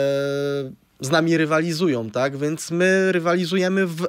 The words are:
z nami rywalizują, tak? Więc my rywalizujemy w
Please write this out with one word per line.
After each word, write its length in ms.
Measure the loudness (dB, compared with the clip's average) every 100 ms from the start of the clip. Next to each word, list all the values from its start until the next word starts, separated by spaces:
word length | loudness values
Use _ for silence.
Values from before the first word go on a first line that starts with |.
| 2 0 -2 -2 -2 -4 -6 -12 _ -10
z 100 | 0
nami 260 | 2 4 2
rywalizują, 720 | 2 2 0 0 0 0 -2
tak? 280 | -2 -2 -2
Więc 340 | -4 -4 -4
my 400 | 0 2 2 2
rywalizujemy 760 | 0 0 0 0 0 0 2 0
w 200 | -2